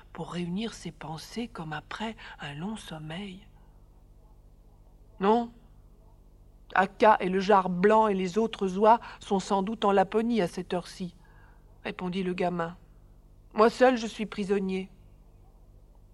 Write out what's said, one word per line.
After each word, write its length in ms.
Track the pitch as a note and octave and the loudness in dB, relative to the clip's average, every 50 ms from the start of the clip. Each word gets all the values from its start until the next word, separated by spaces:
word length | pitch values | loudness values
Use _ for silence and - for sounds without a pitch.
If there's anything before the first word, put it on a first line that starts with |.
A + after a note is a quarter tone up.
| - - | -20 -16
pour 180 | - F3 D#3+ - | -14 -14 -12 -10
réunir 440 | D#3+ F3 F3 E3+ F3+ G3+ A#3 G#3+ - | -8 -8 -6 -6 -6 -6 -6 -6 -8
ses 180 | - - F3 | -10 -14 -14
pensées 560 | - - - D3 D#3+ D#3 - - - A3 B3 - | -14 -12 -12 -12 -12 -12 -12 -12 -10 -10 -10 -8
comme 240 | - F3+ D#3+ D#3 | -10 -12 -10 -10
après 420 | D#3 D3+ - - - - A3 A3+ G#3+ - - - - - | -10 -10 -10 -12 -10 -8 -8 -10 -10 -12 -16 -18 -16 -14
un 160 | E3 C#3+ C#3+ | -12 -12 -10
long 220 | D3 F3 G#3 A3 | -8 -8 -8 -8
sommeil. « 680 | G3+ - - E3 D#3 D#3 D#3 D#3+ F#3 G#3 G3 F#3 G3 - - - - - - - - - - - - - - - - - - - - - - - - - - - - - - - - - - - - | -10 -12 -14 -14 -12 -12 -10 -10 -10 -10 -12 -14 -16 -20 -20 -20 -20 -20 -20 -20 -20 -20 -20 -20 -20 -20 -20 -20 -20 -20 -20 -20 -20 -20 -20 -20 -20 -20 -20 -20 -20 -20 -20 -20 -20 -20 -20 -8 -2
Non. 320 | F#3+ G3+ A3+ A#3+ A#3 A#3 - - - - - - - - - - - - - - - _ - - - - - - - - - | 2 2 2 2 0 -4 -10 -20 -20 -20 -20 -20 -20 -20 -20 -20 -20 -20 -20 -20 -20 _ -20 -20 -20 -20 -20 -20 -12 -2 0
Akka 400 | - F#3+ F#3+ - - A#3 G#3+ G#3+ - | 0 0 0 2 4 6 6 6 4
et 100 | - F#3 | 2 -2
le 120 | F#3 G3 | -2 0
Jar 280 | F#3 F#3+ G#3+ F#3+ F3+ F#3 | 2 4 4 4 4 2
blanc 380 | F3+ F3 F#3+ G#3 A3 A3 A3 | 0 2 4 6 6 6 4
et 80 | G#3+ G3 | 4 2
les 240 | F#3+ F#3+ F3+ E3+ G#3+ | 0 -2 -2 0 0
autres 400 | A3+ G#3+ - - G3+ F#3+ F3+ G3 | 0 0 -2 -4 -4 -2 0 4
oies 220 | G#3+ G#3+ A#3 A#3 - - - - | 6 6 6 6 2 -4 -18 -14
sont 220 | - - G#3 F#3 | -4 -2 -2 0
sans 240 | - - G#3 G3 F#3+ | 0 0 0 0 0
doute 200 | G#3+ A3+ - - | -2 -2 0 2
en 60 | G3+ | 2
Laponie 500 | G3 G3 F#3 F#3+ - A3 A3+ A#3+ A#3+ G#3 | 4 4 2 2 0 -2 0 0 0 0
à 60 | F3 | 0
cette 260 | E3 - F#3 F3+ - | -2 -4 -8 -8 -6
heure-ci », 440 | F#3+ F3 - - - - F#3 E3+ - - - - - - - - - - - - - - - | -6 -6 -6 -8 -12 -12 -12 -12 -12 -16 -20 -20 -20 -20 -20 -20 -20 -20 -20 -20 -20 -14 -12
répondit 380 | B2+ C3+ - F#3 F3+ F3 G3 | -10 -8 -8 -6 -6 -4 -4
le 100 | F#3 F3+ | -4 -4
gamin. « 440 | F3 F#3 F#3+ F3 F3 F3 E3 E3 F3 - - - - - - - - - - - - - - - - | -2 -2 -2 -2 -2 -4 -6 -6 -8 -14 -20 -20 -20 -20 -20 -20 -20 -20 -20 -20 -20 -20 -20 -2 4
Moi 160 | - A3 A#3 | 4 6 6
seul, 260 | - - B3 B3+ C4 | 6 6 6 6 6
je 100 | A3+ A#3 | 4 -2
suis 180 | G#3 - - G#3+ | -6 -6 -6 -8
prisonnier. » 640 | G3 - G#3+ G3+ F3+ G3+ G3+ F#3+ F#3+ F#3+ F#3+ F#3+ - - - - - - - - - - - - - - - - - - - - - - - - - | -6 -6 -4 -2 0 0 0 0 -2 -4 -4 -6 -8 -14 -20 -20 -20 -20 -20 -20 -20 -20 -20 -20 -20 -20 -20 -20 -20 -20 -20 -20 -20 -20 -20 -20 -20